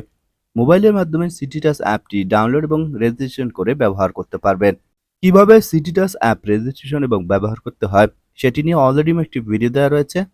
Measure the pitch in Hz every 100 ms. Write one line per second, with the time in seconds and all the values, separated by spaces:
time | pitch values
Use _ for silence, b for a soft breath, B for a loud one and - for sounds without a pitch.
0 | - _ _ _ _ 117 123 185 214 202
1 | 170 160 170 170 139 151 151 147 101 104
2 | - 101 95 107 113 143 151 156 160 117
3 | 117 117 135 135 123 98 95 143 110 95
4 | 92 92 - 95 101 92 101 - _ _
5 | _ _ 185 190 202 220 - 160 160 175
6 | 190 - 113 107 104 107 123 135 135 147
7 | 127 101 87 98 104 113 - - 101 101
8 | 107 - _ - 127 143 160 165 131 139
9 | 160 170 156 131 110 107 117 139 143 147
10 | 143 180 190